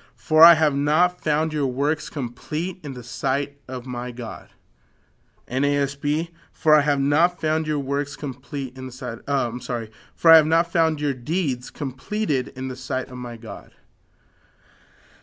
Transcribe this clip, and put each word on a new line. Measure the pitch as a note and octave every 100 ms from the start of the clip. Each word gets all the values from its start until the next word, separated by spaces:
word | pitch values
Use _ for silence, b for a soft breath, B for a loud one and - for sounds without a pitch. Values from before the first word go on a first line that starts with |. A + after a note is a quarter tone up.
| b b
For | - D#3
I | E3
have | D#3 D#3
not | C#3 D3 D#3 F3+ -
found | - D3+ D#3+
your | D3+ C3+
works | B2 C#3+ D#3 -
complete | D3+ B2 A#2 - D3+ F3 F#3
in | D3
the | B2+
sight | A2+ - C#3 C3+ C#3+ - -
of | B2+ B2
my | B2 B2
God." | A#2+ A#2 F2 - - _ _ _ _ _ _ _ _ -
N | B2+ C#3+
A | C#3+
S | C#3
B, | - D3 D3+ E3+ b b
"For | - D#3
I | D3+
have | C#3+ C#3+
not | C#3 D3 F3 E3+
found | D#3 D#3 D#3
your | D3+
works | C3+ C#3 C#3+ -
complete | C#3+ B2+ - C#3+ C3+ B2+
in | C3
the |
sight," | - B2 A2+ -
uh, | C#3 B2
I'm | A#2+
sorry, | - A#2+ A2 b b b
"For | E3+
I | D#3+
have | D3+
not | E3 E3+
found | F3 E3 D3+
your | D3
deeds | C3 A#2+ F3 E3 B2 B2+
completed | - C#3 B2 - G#3+ G#3+ C3+ B2+ -
in | C3
the | B2+
sight | - C3 B2+
of | B2+
my | B2 A#2
God." | A2+ G2 - - - _ _ b b b b b b b b b b b